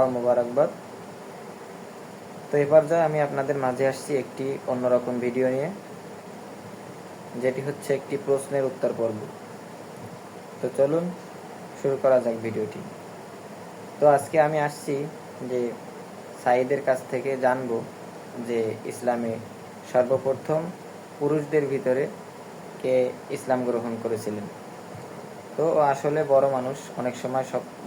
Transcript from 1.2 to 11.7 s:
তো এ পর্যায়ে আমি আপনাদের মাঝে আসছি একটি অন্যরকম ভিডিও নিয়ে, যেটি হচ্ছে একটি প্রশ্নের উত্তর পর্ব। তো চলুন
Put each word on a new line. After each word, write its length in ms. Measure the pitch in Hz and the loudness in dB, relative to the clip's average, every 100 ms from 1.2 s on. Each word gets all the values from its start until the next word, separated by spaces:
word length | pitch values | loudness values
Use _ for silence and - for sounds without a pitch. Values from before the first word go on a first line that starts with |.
| - - - - - - - - - - - - - | -14 -14 -14 -14 -14 -14 -14 -14 -14 -14 -14 -14 0
তো 40 | 147 | 2
এ 20 | 143 | 8
পর্যায়ে 340 | 156 151 165 160 | 8 8 6 4
আমি 120 | 151 143 | 4 2
আপনাদের 300 | 139 135 143 131 | 2 0 2 2
মাঝে 200 | 123 135 | 4 2
আসছি 200 | 131 - 143 | 2 0 0
একটি 220 | 123 - 135 139 - | 0 -4 -4 -4 -2
অন্যরকম 420 | 127 123 123 123 123 123 | 0 4 4 2 -2 0
ভিডিও 220 | 120 127 131 | 2 2 2
নিয়ে, 140 | 151 202 - - - - - - - - - - - - - - - 123 | -2 -4 -12 -14 -14 -14 -14 -14 -14 -14 -14 -14 -14 -14 -14 -14 -12 -2
যেটি 180 | 127 127 135 | 0 0 -2
হচ্ছে 220 | 139 - 139 | -4 0 0
একটি 160 | - 139 - | 0 -2 2
প্রশ্নের 380 | 139 - 139 135 | 2 2 0 0
উত্তর 220 | 127 120 110 | 0 -2 2
পর্ব। 200 | 113 107 - - - - - - - - - - - - - - | 0 -2 -8 -12 -14 -14 -14 -14 -14 -14 -14 -14 -14 -16 -14 -6
তো 60 | 123 - | -2 4
চলুন 280 | 139 165 180 180 - - - - - | 4 4 0 -4 -12 -14 -14 -14 -14